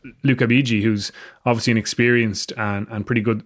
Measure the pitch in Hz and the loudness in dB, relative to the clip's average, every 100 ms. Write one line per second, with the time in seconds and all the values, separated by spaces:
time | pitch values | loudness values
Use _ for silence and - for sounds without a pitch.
0 | 135 - 135 127 117 127 127 107 110 104 | -20 -2 0 2 4 2 2 0 0 0
1 | - - - - 123 113 127 113 - - | -4 -12 -20 -6 -2 0 2 0 0 0
2 | 120 120 110 95 - - 104 101 110 110 | 2 2 0 -4 -8 -6 -4 -4 -6 -8
3 | 101 120 110 110 | -2 0 0 -2